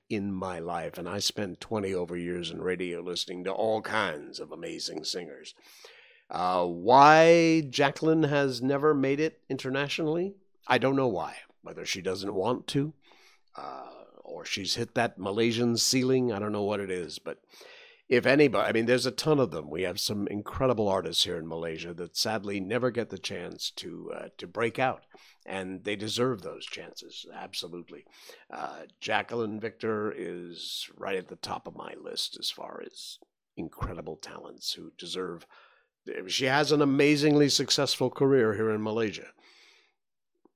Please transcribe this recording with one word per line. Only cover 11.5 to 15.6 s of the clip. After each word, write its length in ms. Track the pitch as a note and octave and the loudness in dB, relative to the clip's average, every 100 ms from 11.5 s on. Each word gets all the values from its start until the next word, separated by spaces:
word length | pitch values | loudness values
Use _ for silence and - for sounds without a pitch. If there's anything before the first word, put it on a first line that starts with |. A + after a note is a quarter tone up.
| _ | _
Whether 240 | E2+ D#2+ | -16 -10
she 160 | F2 G2 | -8 -6
doesn't 320 | F2+ F#2+ G2 | -4 -4 -4
want 340 | G2 G2+ B2 - | -2 0 -2 -2
to, 260 | C#3+ D3 - _ - - _ _ | -2 -2 -4 _ -20 -20 _ _
uh, 360 | - C#2 C2+ B1+ - - - | -14 -12 -12 -14 -18 -20 -20
or 220 | - E2 - | -14 -12 -6
she's 300 | - F#2 - | -6 -4 -4
hit 180 | A#2 | -2
that 240 | - A#2 - | 0 0 -2
Malaysian 580 | G2 G#2 A#2 A2+ | -2 2 2 2